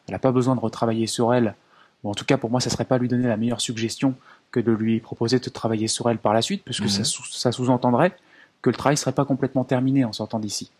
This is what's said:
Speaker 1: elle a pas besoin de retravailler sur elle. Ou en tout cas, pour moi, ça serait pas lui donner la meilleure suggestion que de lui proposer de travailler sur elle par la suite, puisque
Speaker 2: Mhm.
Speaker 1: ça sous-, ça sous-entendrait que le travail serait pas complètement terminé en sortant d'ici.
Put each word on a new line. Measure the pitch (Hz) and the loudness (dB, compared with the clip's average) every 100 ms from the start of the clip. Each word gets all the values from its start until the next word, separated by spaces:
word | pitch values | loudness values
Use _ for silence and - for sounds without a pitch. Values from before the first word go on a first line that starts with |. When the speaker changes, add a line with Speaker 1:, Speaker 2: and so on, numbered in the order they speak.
| - | -10
Speaker 1:
elle | |
a | 95 | -2
pas | 131 | 2
besoin | 127 123 | 2 2
de | 120 | 2
retravailler | 110 - 117 113 110 | -2 -2 0 0 -2
sur | - 117 | 0 2
elle. | 123 110 - _ _ _ _ | 4 2 -2 _ _ _ _
Ou | 104 | -8
en | |
tout | 101 | -6
cas, | - 135 | 0 0
pour | 113 | 0
moi, | 123 | -2
ça | 120 | 0
serait | - | -2
pas | 117 131 | 0 0
lui | 123 | 2
donner | 123 123 | 0 0
la | 107 | 0
meilleure | 120 117 | 0 -2
suggestion | - 110 113 - 139 131 - - _ | -4 -4 -4 -2 -2 -2 -12 -20 _
que | 123 | -2
de | 113 | 2
lui | 107 110 113 | 2 2 0
proposer | - - 117 123 | -2 -4 0 0
de | - | -2
travailler | - 110 110 110 | -6 -2 0 -2
sur | - 120 | 0 0
elle | 110 | 0
par | 107 | 2
la | 110 | 2
suite, | 113 98 | 2 -4
puisque | - 123 | -6 -4
Speaker 2:
Mhm. | 104 | -2
Speaker 1:
ça | 98 | 0
sous-, | 104 - - | -2 -4 -10
ça | - 123 | -4 -2
sous-entendrait | 117 123 123 123 120 175 - _ - - _ | 0 0 2 2 2 2 0 _ -20 -20 _
que | 127 | -2
le | 113 | 2
travail | 131 151 | 2 2
serait | - | 0
pas | 135 | 0
complètement | 139 131 131 131 | 0 0 0 -2
terminé | 123 127 131 139 | 0 0 2 2
en | 117 | 0
sortant | 104 107 113 | -2 -6 -4
d'ici. | 104 - - | -6 -8 -12